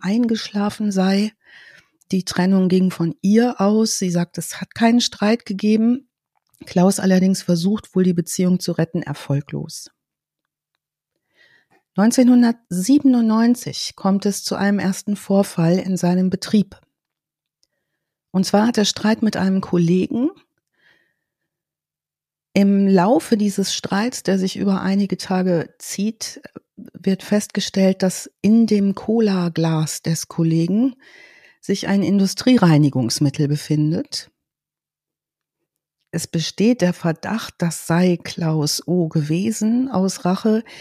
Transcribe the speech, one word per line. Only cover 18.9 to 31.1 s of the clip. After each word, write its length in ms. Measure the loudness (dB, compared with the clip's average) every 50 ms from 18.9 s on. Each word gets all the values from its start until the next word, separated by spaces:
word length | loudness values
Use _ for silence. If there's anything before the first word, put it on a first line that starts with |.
| -2 -2 0 0 0 0
mit 160 | 0 -2 0 0
einem 240 | 0 0 0 -2
Kollegen. 640 | -2 0 0 2 2 2 2 2 0 -2 -2 -2 -2 -2 -4 -8 _ _ _ _ _ _ _ _ _ _ _ _ _ _ _ _ _ _ _ _ _ _ _ _ _ _ _ _ _ _ _ _ _ _ _ _ _ _ _ _ _ _
Im 360 | 0 2 4 4 4 4 4 4
Laufe 480 | 4 4 4 4 2 0 2 0 0
dieses 360 | 0 0 0 -2 -2 -4 -4
Streits, 520 | -4 -6 -6 -4 -4 -2 -2 -4 -6 -6 -2
der 120 | -2 -2
sich 200 | 0 -2 -4 -4
über 240 | -2 -2 0 0 0
einige 360 | 0 0 0 0 0 -2 -4
Tage 560 | -6 -4 -4 -2 0 0 0 0 0 -2 -6 _ _
zieht, 640 | -14 -10 -8 -6 -4 -6 -6 -8 -12 -14 -14 -16 -20 -20 _ -20 -20 _ _
wird 460 | -20 -20 -20 -20 -6 -2 -2 -2 -2
festgestellt, 800 | -2 -2 -2 -2 -2 -4 -6 -6 -6 -4 0 2 2 2 2 2
dass 260 | -2 -2 -2 -4 -10 -16 -8 _
in 260 | 2 4 4 4 4
dem 300 | 4 2 2 2 0 -2
Cola-Glas 1080 | -4 -4 -2 0 2 2 2 0 0 -2 -2 -2 -2 0 0 0 0 -2 -4 -6 -6
des 240 | -4 -4 -4 -4 -6
Kollegen 720 | -6 -4 -2 0 2 2 0 0 0 0 0 0 0 -2 _ _ -20